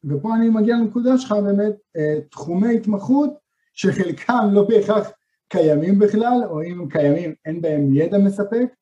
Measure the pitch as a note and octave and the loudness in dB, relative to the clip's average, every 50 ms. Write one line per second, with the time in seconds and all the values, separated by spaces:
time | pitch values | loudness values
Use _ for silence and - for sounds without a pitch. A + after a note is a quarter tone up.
0 | - C#3+ C#3+ C#3 D#3+ G#3+ A3+ A3+ A3+ A3+ A3 A3 G#3 A3+ A#3 A#3+ A3+ G#3+ - A#3+ | -6 -6 -6 -4 -4 -2 0 2 2 2 2 2 2 2 2 2 0 0 -2 0
1 | A#3 B3+ C4 B3+ - - G#3 G#3 G3+ G3+ G3+ G3+ G#3 G#3+ G#3 - _ _ _ E3+ | 0 2 2 2 0 0 -2 0 0 0 0 0 0 0 -2 -6 _ _ _ -4
2 | D3+ D3+ D3+ D3+ D3+ _ _ - - E3 E3+ F#3 G#3 A#3+ A#3 A3 - G#3 G#3 G3 | -2 -2 -2 -4 -6 _ _ -14 -8 -4 -2 0 0 2 0 0 0 -2 -4 -4
3 | G3 - C4 C#4 D4 D4 - - _ _ _ _ _ _ _ - - F#3 - - | 0 0 2 2 2 0 -2 -8 _ _ _ _ _ _ _ -2 -2 -2 0 0
4 | F#3 F3 D#3+ - - - A#3+ A#3+ A3 G#3 G3+ G3+ F#3+ - A3+ G#3 G3+ - G#3+ G#3+ | -4 -4 -4 -8 -4 -2 0 0 2 2 4 4 4 4 2 2 2 2 0 -2
5 | - - - _ _ _ _ _ _ _ - F#3 E3 D#3 D3+ D3 D#3 F#3 G3+ G3 | -2 -4 -12 _ _ _ _ _ _ _ -2 2 2 4 2 2 2 2 4 4
6 | G#3 G3+ G3+ G#3+ A3+ A#3+ B3 B3 A3+ F#3+ E3 D3+ D#3+ F3 F3+ F3+ F3 C#3+ - D#3+ | 4 2 2 0 0 0 0 0 -2 -4 -6 -8 -8 -8 -10 -10 -10 -6 -2 0
7 | D3 C#3+ D3 E3 F3 E3 D3+ _ _ D#3 D#3+ E3+ E3 D#3+ D3+ D3 C#3+ C#3 C3+ C#3+ | 2 2 0 0 -2 -8 -10 _ _ -10 -8 -6 -4 -4 -2 0 0 2 2 2
8 | D#3+ E3+ G3 G3+ G3+ G3 G3 G3 G#3 G3+ A3+ A#3 B3 B3+ _ _ | 0 0 2 2 2 2 0 -2 -6 -4 -2 -2 -2 -2 _ _